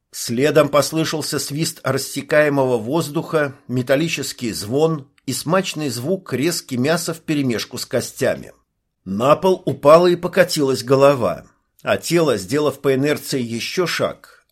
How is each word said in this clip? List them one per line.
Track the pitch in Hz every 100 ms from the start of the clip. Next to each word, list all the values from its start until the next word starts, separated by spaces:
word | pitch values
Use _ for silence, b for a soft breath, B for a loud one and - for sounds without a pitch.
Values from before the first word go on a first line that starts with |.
| _
Следом | - - 117 151 151 143
послышался | 147 135 160 156 160 - 147
свист | - 143 147 -
рассекаемого | 131 135 - 139 - 151 151 139 131 120
воздуха, | 110 165 147 156 160 160 143 - -
металлический | 127 120 139 165 151 135 - 117
звон | 90 101 135 160 151 - _ -
и |
смачный | 120 143 190 185 151 147
звук | 117 135 196 -
резки | 123 156 165 - 120
мяса | 139 170 -
вперемешку | - - 147 131 107 - 110
с | -
костями. | 123 - - 123 71 55 - _ _ _ _
На | 92 98 131 147
пол | 190 -
упала | - 127 143 165 180
и | 175
покатилась | 175 190 165 151 135 127
голова, | 117 135 139 135 98 69 - _ _ _
а | - 104
тело, | - 170 156 107
сделав | 90 143 147 -
по | 139
инерции | 135 147 139 - 139
ещё | 117 113 - - 175
шаг, | - 98 - - _ _